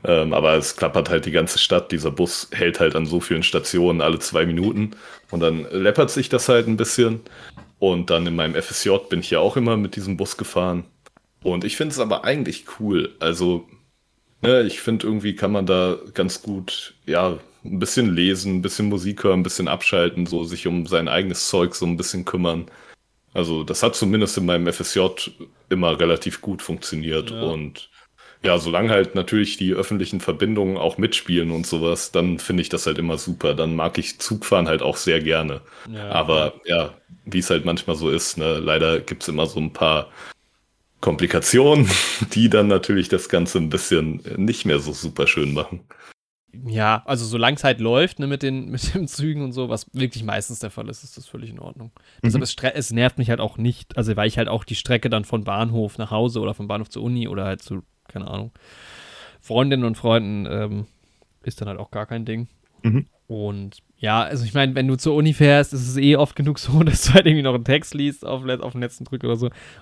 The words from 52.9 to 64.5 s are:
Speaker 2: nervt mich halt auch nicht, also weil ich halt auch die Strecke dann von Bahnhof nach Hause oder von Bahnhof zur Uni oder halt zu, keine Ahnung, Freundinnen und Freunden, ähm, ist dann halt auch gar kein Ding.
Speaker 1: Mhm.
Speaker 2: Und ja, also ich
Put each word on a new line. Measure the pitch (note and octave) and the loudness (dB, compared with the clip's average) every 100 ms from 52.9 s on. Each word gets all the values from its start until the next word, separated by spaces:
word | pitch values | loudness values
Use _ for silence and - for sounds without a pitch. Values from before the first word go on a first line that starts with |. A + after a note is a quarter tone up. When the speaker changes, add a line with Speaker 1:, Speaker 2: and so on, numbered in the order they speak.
Speaker 2:
nervt | A2+ B2 - | 2 2 2
mich | A#2 | 0
halt | A#2 | 0
auch | - - | -2 -2
nicht, | A#2 A#2+ - - | -2 -2 -8 -4
also | A2+ G#2 | -2 0
weil | A2 | 0
ich | A#2+ | 0
halt | A2+ | -2
auch | G#2+ | -2
die | - | -4
Strecke | A2 - B2 B2 | -8 0 0 2
dann | A2 | -2
von | G2+ A2+ | -2 -4
Bahnhof | G2+ G2+ A#2 A2+ G#2 - | -2 -2 0 -2 -4 -6
nach | G#2+ | -4
Hause | G#2+ A#2+ A#2 | 0 0 0
oder | G#2 | -4
von | G#2 G#2 | -6 -6
Bahnhof | G#2 G#2+ | -6 -8
zur | - | -8
Uni | A#2 B2 A2+ | -4 -4 -4
oder | G2 | -6
halt | F#2+ F#2+ | -6 -6
zu, | - F#2+ - _ - | -8 -12 -12 _ -16
keine | G2 F#2+ | -14 -10
Ahnung, | G2 A2+ _ - - - - - - - _ | -10 -12 _ -20 -20 -20 -20 -20 -20 -20 _
Freundinnen | - A#2 C#3 C3+ A#2+ | -2 2 4 2 0
und | A2 | 0
Freunden, | A#2 A#2 G#2 G#3 F#2 | 2 2 2 -4 -4
ähm, | F#2+ G#2 G2+ G#2+ _ _ _ _ _ | -4 -4 -6 -8 _ _ _ _ _
ist | B2+ - | -12 -8
dann | G#2 | -10
halt | F#2+ | -10
auch | G#2 | -10
gar | G#2+ G#2+ | -10 -8
kein | A#2 A2+ | -8 -6
Ding. | A2+ A#2+ _ _ _ | -6 -8 _ _ _
Speaker 1:
Mhm. | A2+ A#2+ - _ _ | 0 0 -2 _ _
Speaker 2:
Und | A2+ G#2 G2+ G2 - _ _ | -8 -6 -6 -12 -16 _ _
ja, | G#2+ A2 | 0 2
also | F#2 C3+ | 0 -4
ich | A2+ | -2